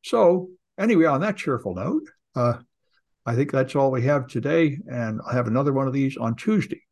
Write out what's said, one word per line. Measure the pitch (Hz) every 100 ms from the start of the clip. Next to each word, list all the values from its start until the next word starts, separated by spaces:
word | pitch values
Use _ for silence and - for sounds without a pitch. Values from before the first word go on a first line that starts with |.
So | - 233 185 185 180 - _ -
anyway, | 214 196 160
on | 135
that | 208 208
cheerful | - 123 101 90
note, | 127 302 311 _ _ 127
uh, | 120 117 - _ _ _ _ _ -
I | 117
think | 143
that's | 135 131 147
all | 139
we | 131
have | 127 143 123
today, | - 135 165 160 139 -
and | 123 113 110 -
I'll |
have | 123 120
another | 120 143
one | 135 135
of |
these | 135 135 135
on | 113 113
Tuesday. | - 214 - - _